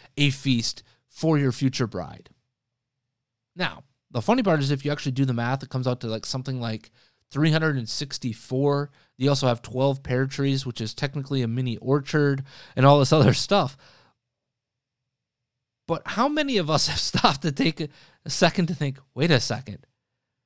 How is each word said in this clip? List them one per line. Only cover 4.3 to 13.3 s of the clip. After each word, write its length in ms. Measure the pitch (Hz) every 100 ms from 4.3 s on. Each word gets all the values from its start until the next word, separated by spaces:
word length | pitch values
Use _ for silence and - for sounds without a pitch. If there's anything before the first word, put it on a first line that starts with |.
| 254
part 180 | 202 156
is 100 | 139
if 140 | 139
you 80 | 147
actually 200 | 143 143
do 120 | 127
the 80 | 135
math, 300 | 117 120 135
it 80 | 135
comes 160 | 131 127
out 140 | 123
to, 80 | 117
like, 180 | 110 -
something 340 | 135 131 131
like 300 | 117 110 - _ _ _ _
three 200 | 139 160
hundred 260 | 156 160 139
and 120 | 110
sixty-four. 1040 | - 143 - 123 113 - 131 143 143 143 _ _ -
You 120 | 135
also 200 | 139 131
have 140 | 117
twelve 420 | - 127 139 135
pear 220 | 135 127 135
trees, 380 | 135 139 135
which 160 | 135 -
is 140 | 107
technically 480 | - 143 143 135 135
a 60 | 120
mini 280 | 120 127 113
orchard, 680 | 123 143 135 151 143 135 139 - - -
and 100 | 135
all 140 | 143
this 120 | 131
other 220 | 156 110